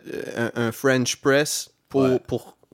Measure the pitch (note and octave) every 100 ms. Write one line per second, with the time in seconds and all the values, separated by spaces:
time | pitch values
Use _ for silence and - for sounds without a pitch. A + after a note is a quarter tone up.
0 | - - - - A#2 A#2 A2+ - C3+ C3
1 | A#2+ - C#3+ C#3 D3+ - - _ _ C3+
2 | C3 B2 - A#2+ - - _